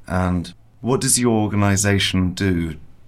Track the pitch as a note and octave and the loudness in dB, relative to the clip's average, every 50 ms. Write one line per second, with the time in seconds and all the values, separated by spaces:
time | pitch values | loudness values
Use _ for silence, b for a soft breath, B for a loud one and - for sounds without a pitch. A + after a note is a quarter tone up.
0 | - - F2 F2+ F#2 F2+ F2+ F2 E2 - - - - - - - A2+ A2+ C3+ B2+ | -10 -6 -4 -2 0 0 0 -2 -4 -6 -12 -18 -20 -20 -20 -8 -2 -2 0 0
1 | C3 C3 A#2+ A#2+ B2 A#2+ A2+ A2 G#2+ G2+ G#2 G2+ G2+ G2+ G2 F#2+ G2+ G2+ G2 F#2+ | 0 0 0 2 2 2 2 2 0 0 0 2 2 2 2 2 2 2 2 2
2 | - - - F#2 F#2 F2+ F2 - G2+ F#2+ F2+ E2+ E2 E2 D2 - - - - - | 0 0 0 0 0 0 0 0 0 0 0 0 -2 -4 -6 -10 -14 -18 -20 -20
3 | - | -14